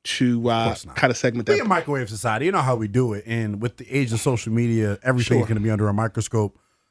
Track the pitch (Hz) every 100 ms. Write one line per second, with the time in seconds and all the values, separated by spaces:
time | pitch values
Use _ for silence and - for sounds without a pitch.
0 | - - 127 120 117 113 113 110 - -
1 | 135 117 131 117 113 - - 180 156 139
2 | 117 107 117 110 156 196 131 123 110 113
3 | 123 104 110 117 110 101 117 - 123 135
4 | 127 113 - 120 - 113 120 113 104 101
5 | 127 127 110 120 113 110 110 107 107 101
6 | 113 - - 113 104 - _ _ _